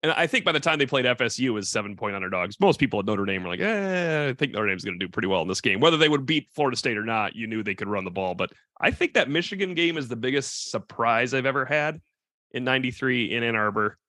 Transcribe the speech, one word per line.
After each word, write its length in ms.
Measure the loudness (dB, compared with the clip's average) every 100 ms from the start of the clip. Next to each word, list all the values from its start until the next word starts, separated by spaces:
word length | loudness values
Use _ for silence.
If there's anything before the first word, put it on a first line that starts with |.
and 100 | 0
I 140 | 2 2
think 180 | 2
by 80 | 2
the 80 | 2
time 180 | 2 2
they 80 | 2
played 200 | 2 2
F 140 | 2
S 180 | 0 0
U 180 | 0 0
as 100 | -2
seven-point 460 | -4 -4 -6 -4
underdogs, 460 | -4 -4 -2 -4 2
most 180 | 4 4
people 220 | 2 0
at 60 | 0
Notre 180 | 0
Dame 180 | 0 -2
were 60 | -2
like, 120 | -2
"Eh, 680 | 0 0 -2 -2 0 0 0
I 40 |
think 180 | -2 -2
Notre 160 | 0 0
Dame's 160 | 0
gonna 140 | -4 -6
do 100 | -4
pretty 180 | -2 2
well 160 | 2
in 60 | 2
this 120 | 0
game." 200 | 2 4
Whether 160 | 4 6
they 120 | 4
would 160 | 2
beat 240 | 2 -2 -2
Florida 220 | -2 0 0
State 200 | -2 -2
or 80 |
not, 300 | 0 0 -2
you 140 | -4 -6
knew 160 | -4
they 100 | -4
could 140 | -4 -2
run 160 | -2
the 60 | -2
ball. 240 | -2 -2 -2
But 160 | -4 -6 _ _
I 120 | -2
think 220 | 0 0
that 140 | 0 2
Michigan 460 | 0 -2 -4 -4
game 240 | 0 0 -2
is 80 | -6
the 80 |
biggest 560 | -4 -2 -2 -2 -8 -6
surprise 640 | -8 -8 -2 2 2 2
I've 120 | 0 0
ever 180 | -2
had 360 | 0 0 -2 -6 _ _ _ _ _
in 100 | -4
ninety-three 680 | 0 0 0 -2 -2 0 0
in 100 | 0
Ann 140 | 0 0
Arbor. 420 | 0 0 -2 -4